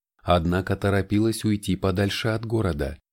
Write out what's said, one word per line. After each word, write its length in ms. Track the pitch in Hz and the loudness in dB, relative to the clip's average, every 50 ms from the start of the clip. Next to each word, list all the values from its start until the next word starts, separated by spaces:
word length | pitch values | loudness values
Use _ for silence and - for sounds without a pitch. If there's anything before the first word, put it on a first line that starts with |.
| _ _ _ _ | _ _ _ _
однако 540 | - - 87 87 80 87 87 92 95 - 98 | 0 2 2 2 2 2 0 0 0 -2 -2
торопилась 680 | 95 - 101 98 98 95 - 101 104 107 113 110 - - | 0 0 2 2 2 0 0 0 0 2 0 0 0 0
уйти 320 | 107 107 104 - - 92 | 0 0 0 0 -2 -2
подальше 540 | 90 - 95 92 95 101 101 - - - 113 | 0 0 0 0 0 0 0 -2 -2 -2 -2
от 160 | 110 110 113 | -2 -2 -2
города 520 | 110 113 113 110 95 80 71 71 67 69 - _ _ | -2 -2 0 0 0 0 -2 -4 -4 -6 -10 _ _